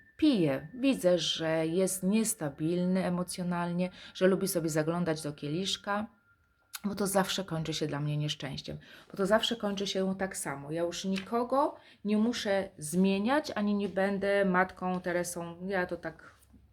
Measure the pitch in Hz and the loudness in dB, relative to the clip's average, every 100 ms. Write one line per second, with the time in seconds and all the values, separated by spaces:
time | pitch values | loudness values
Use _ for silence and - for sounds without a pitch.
0 | - - 302 220 151 135 151 254 269 202 | -20 2 4 6 4 2 -4 0 0 4
1 | 180 175 156 - 160 160 160 175 185 - | 4 4 2 -2 0 2 2 2 2 2
2 | 185 220 220 - 147 - 156 175 180 185 | 2 2 2 -2 -6 -2 0 2 2 2
3 | 180 180 175 - 175 175 175 175 180 - | 2 -2 -4 -4 -2 -2 -2 0 -2 -4
4 | - - 185 190 190 170 160 156 156 175 | -18 2 4 4 2 0 0 0 0 0
5 | 170 156 147 147 147 160 190 - 208 208 | 0 -2 -4 -6 -4 -2 -2 -4 -2 -4
6 | 226 _ _ _ _ _ _ - 196 196 | -4 _ _ _ _ _ _ -8 -6 0
7 | 190 196 190 - 185 160 156 156 151 143 | 2 2 2 -2 -4 -4 -4 -2 -2 -2
8 | 151 147 151 - 135 147 - 151 - - | -2 -2 -2 -4 -8 -8 -10 -12 -14 -20
9 | - 190 185 226 - 233 208 202 196 190 | -12 -2 2 2 2 -2 -4 -2 -2 0
10 | 190 190 190 - 156 139 143 165 170 175 | 0 -2 -4 -4 -6 -6 -6 -2 -2 -2
11 | 190 190 190 233 247 269 320 - - - | -4 -4 -2 -2 2 2 2 -2 -18 -8
12 | 202 214 226 233 214 196 196 - 151 175 | 0 2 2 0 0 0 -2 -8 -2 4
13 | 190 196 214 294 294 214 208 202 202 185 | 4 4 2 0 0 -2 0 0 -2 0
14 | 196 196 202 202 196 180 185 - 185 180 | 0 0 2 2 4 4 2 -2 -4 -2
15 | 180 175 175 175 170 170 185 190 180 170 | -2 -2 -2 -6 -10 -10 -4 -2 -2 -4
16 | 165 - - - _ - _ | -8 -12 -20 -20 _ -20 _